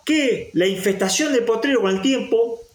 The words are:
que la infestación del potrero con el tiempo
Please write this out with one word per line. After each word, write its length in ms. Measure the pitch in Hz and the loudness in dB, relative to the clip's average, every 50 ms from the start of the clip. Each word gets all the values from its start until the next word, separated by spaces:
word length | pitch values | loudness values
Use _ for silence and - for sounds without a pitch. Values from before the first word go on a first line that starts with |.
| _ | _
que 460 | - 311 311 285 254 202 - - - - | -2 0 2 2 2 0 -2 -4 -4 -2
la 120 | 156 180 | 0 0
infestación 680 | 196 190 180 - 208 190 - 202 190 - - 302 294 277 | 0 0 0 -2 -2 -2 0 -2 -2 0 0 0 0 0
del 120 | 240 202 | 0 0
potrero 380 | 226 220 220 - 285 269 233 196 | 0 0 0 0 0 2 2 2
con 80 | 190 | 0
el 100 | 190 190 | 0 0
tiempo 600 | 190 269 269 233 202 - 226 226 - 156 - - - - _ | 0 0 0 0 0 0 0 0 2 0 -2 -8 -12 -18 _